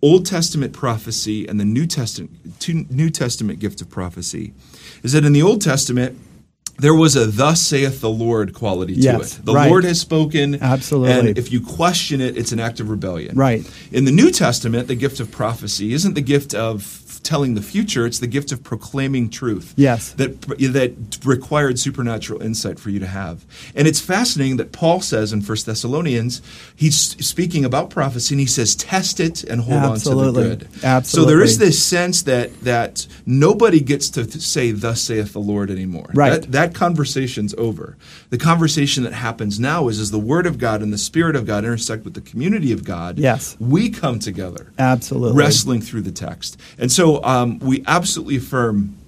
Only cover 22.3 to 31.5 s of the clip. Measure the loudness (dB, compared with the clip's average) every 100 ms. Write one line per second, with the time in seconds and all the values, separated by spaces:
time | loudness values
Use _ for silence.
22.3 | -8 -6 -4 -6 -8 -6 -6 -6 -8 -8
23.3 | -12 -16 -20 -14 2 2 2 -2 0 0
24.3 | 0 0 -2 -4 -2 2 2 0 -2 -2
25.3 | -4 -4 -6 -4 -6 -4 -2 -2 -2 -2
26.3 | -6 -14 -20 -20 _ 2 2 0 -2 -6
27.3 | -2 -2 0 0 0 -2 -2 -2 -2 -2
28.3 | 0 0 0 0 0 0 -2 -2 -2 -2
29.3 | -2 -6 -4 0 2 2 0 0 2 4
30.3 | 2 0 -2 -8 -4 2 2 2 4 6
31.3 | 8 8